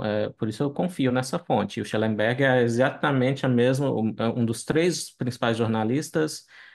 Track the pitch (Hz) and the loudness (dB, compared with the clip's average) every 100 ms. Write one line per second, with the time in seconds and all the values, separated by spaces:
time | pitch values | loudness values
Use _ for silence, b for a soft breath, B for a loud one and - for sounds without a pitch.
0 | 107 104 104 - 110 110 143 143 175 - | -4 -2 -4 -4 -6 -2 -4 -2 -4 0
1 | 127 127 127 170 - 104 101 - 107 110 | 0 0 -2 -6 -2 0 0 -4 -4 0
2 | 110 107 110 123 139 127 120 117 139 - | 0 0 0 2 4 4 2 2 0 2
3 | 151 135 127 135 135 120 123 131 139 113 | 0 2 2 0 2 4 4 2 0 0
4 | 110 - 113 123 113 113 - 156 175 151 | -2 0 -2 0 -2 -2 -2 0 2 0
5 | - - 123 - 117 113 113 110 110 139 | -8 -6 -6 -2 0 0 0 0 0 -2
6 | 156 160 156 - B B B | -2 -2 -2 -4 B B B